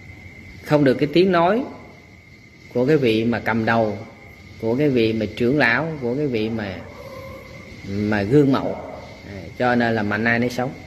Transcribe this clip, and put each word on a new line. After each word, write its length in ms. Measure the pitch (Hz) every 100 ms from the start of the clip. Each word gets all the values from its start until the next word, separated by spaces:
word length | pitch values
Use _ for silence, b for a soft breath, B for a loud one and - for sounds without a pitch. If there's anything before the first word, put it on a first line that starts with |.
| - - - - - -
không 200 | - 151
được 100 | 135
cái 160 | 113 147
tiếng 180 | 165 190
nói 320 | 175 175 220 294 - - - - - - - - - -
của 120 | 123 127
cái 120 | 156
vị 280 | 123 110 117
mà 140 | 110
cầm 260 | 107 113 110
đầu, 320 | 117 110 104 - - - - - -
của 140 | 113 123
cái 140 | 151
vị 240 | 123 113
mà 120 | 110 104 -
trưởng 220 | 120 147
lão, 400 | 117 120 165 151
của 140 | 120 131
cái 120 | 147
vị 220 | 117 110
mà, 260 | 113 101 87 85 - - - - - - - - - 98
mà 340 | 98 104 104
gương 300 | 101 147 139
mẫu. 240 | 120 90 95 - - - - 90
À, 120 | 98 82 -
cho 180 | 123 120
nên 200 | 117 113
là 80 |
mạnh 200 | 104 104
ai 160 | 117 117
nấy 100 | 120
sống. 240 | 123 127 160